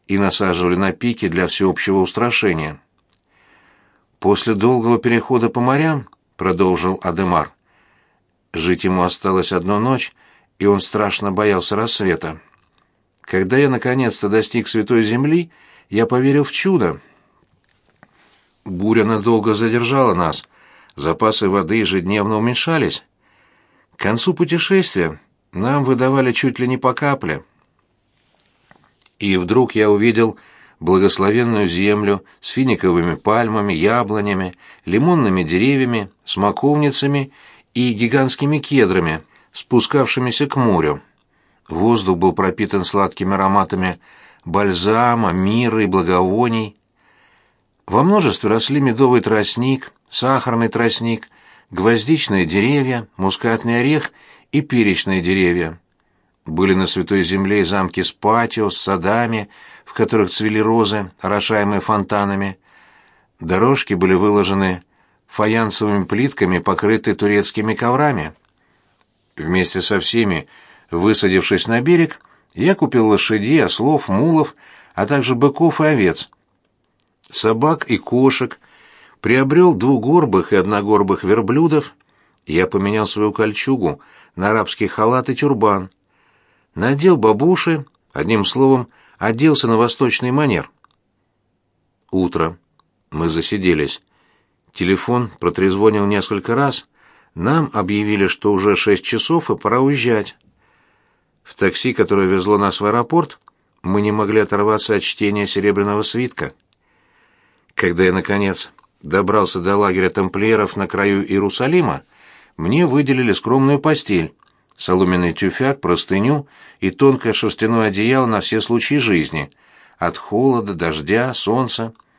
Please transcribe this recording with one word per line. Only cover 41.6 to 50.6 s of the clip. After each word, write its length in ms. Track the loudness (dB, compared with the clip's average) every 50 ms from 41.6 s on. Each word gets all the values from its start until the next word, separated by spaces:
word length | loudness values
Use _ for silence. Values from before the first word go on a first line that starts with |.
| _ -10
Воздух 500 | -4 -2 0 2 2 2 2 0 0 2
был 160 | 2 0 0
пропитан 520 | 0 -2 -2 -2 -2 -4 -4 -2 -4 -4
сладкими 480 | -2 0 0 0 -2 -2 -4 -4 -2 0
ароматами 640 | 0 2 2 2 2 0 0 -2 -2 -2 -2 -4 -6 _ _ -20 -20 -20 -20 -20 _ -10
бальзама, 840 | -4 -2 0 0 0 0 0 0 0 2 2 2 2 2 2 0 0
миры 520 | 0 0 0 0 0 0 0 0 0 0 0
и 40 | 0
благовоний. 880 | 0 0 0 2 2 2 2 2 0 0 0 0 -2 -2 -4 -6 -10 _ _ _ _ _ _ _ _ _ _ _ _ _ _ _ _ _ _ _ _ _ _
Во 180 | -2 0 2 2
множестве 460 | 4 2 2 2 0 0 0 0 0
росли 300 | 0 0 0 0 0 0
медовый 420 | 0 0 2 2 2 4 4 2
тростник, 720 | 2 2 0 0 0 -2 -4 -4 -2 -2 -2 -4 -6 -10 _ _ _ _
сахарный 600 | -6 -4 -2 0 0 0 -2 -2 -2 0